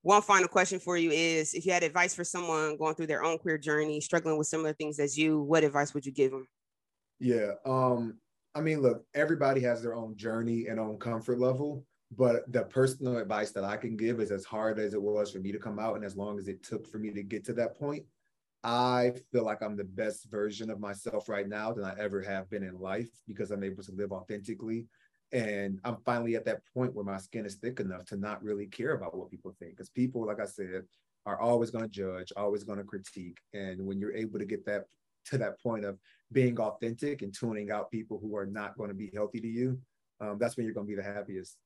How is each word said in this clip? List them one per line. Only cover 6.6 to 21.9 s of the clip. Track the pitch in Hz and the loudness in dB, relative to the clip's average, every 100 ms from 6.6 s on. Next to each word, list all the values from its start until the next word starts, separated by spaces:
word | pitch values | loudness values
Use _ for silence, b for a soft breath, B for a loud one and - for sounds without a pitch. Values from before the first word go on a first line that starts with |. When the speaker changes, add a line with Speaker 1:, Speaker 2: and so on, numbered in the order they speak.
| _ _ _ _ _ _ | _ _ _ _ _ _
Speaker 2:
Yeah. | 123 117 104 101 135 | 2 4 2 -2 0
Um, | 131 127 120 117 - _ _ _ 147 | 4 4 4 0 -8 _ _ _ -2
I | |
mean, | 160 156 | 0 4
look, | 131 - - | 4 4 -2
everybody | 143 156 160 139 135 | 0 2 4 4 4
has | 123 117 | 2 2
their | 117 | 0
own | 117 113 104 | -4 -6 -6
journey | 113 113 117 117 113 | -2 0 2 0 0
and | 113 | -2
own | 110 107 | -4 -4
comfort | 120 113 113 123 | -4 -2 0 4
level, | 127 131 147 139 - _ _ 113 | 4 2 -2 -4 -12 _ _ 4
but | 127 117 - | 6 6 2
the | 120 | 0
personal | 104 131 131 131 127 120 | 2 4 4 4 -2 0
advice | 101 107 107 | 0 0 0
that | 98 | -2
I | 98 107 | -2 -2
can | 123 107 | -4 0
give | 113 117 | 0 2
is | 101 | 0
as | 98 | -2
hard | - 110 110 107 | -4 -2 0 2
as | 107 | 0
it | 104 | 0
was | 101 104 101 | 2 2 0
for | 95 | -2
me | 98 | -4
to | 101 | -4
come | 110 104 | -6 -4
out | 110 107 | -2 -2
and | |
as | 104 98 | -6 -6
long | 101 104 | -4 -4
as | 95 | -6
it | 95 | -10
took | - 107 - | -8 -8 -6
for | 110 | -8
me | 107 | -6
to | 101 | -6
get | 101 107 110 | -6 -6 -4
to | |
that | 117 113 - | -2 -2 -2
point, | 143 151 - _ _ _ _ _ | -4 -6 -10 _ _ _ _ _
I | 117 120 127 123 123 127 - | 0 2 4 6 4 2 -2
feel | 123 110 | 0 2
like | 107 | -2
I'm | 107 104 | -4 -4
the | 92 | -6
best | 95 107 104 104 | -2 -2 -2 -6
version | 107 107 101 110 | -2 -2 -2 -6
of | 101 | -6
myself | 104 101 117 107 - | -6 -6 -4 -4 -2
right | 101 98 | -2 -2
now | 104 110 | -2 -2
than | 117 | -2
I | 95 | -6